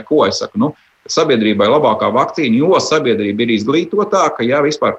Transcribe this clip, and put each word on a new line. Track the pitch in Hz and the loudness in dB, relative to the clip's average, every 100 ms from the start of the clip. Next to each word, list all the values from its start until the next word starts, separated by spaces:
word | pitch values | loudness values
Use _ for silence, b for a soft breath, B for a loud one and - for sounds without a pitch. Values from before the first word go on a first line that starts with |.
| - | 0
ko | 151 98 | 0 2
es | - | -2
saku. | - 104 | -6 -2
Nu, | 143 - b b - | -2 -4 b b -8
sabiedrībai | - 165 120 107 101 101 | -2 0 2 2 2 2
labākā | 147 131 107 104 120 | 2 2 0 0 0
vakcīna, | 143 - 135 113 | -2 -2 0 2
jo | 160 175 | 2 2
sabiedrība | - 156 131 104 101 104 | 0 0 0 0 -2 -2
ir | 117 110 | 0 0
izglītotāka, | 107 156 175 202 202 190 156 147 117 | 0 -2 -2 -2 0 0 0 -2 -2
jā, | 139 | 0
vispār | 147 151 110 | 0 0 -4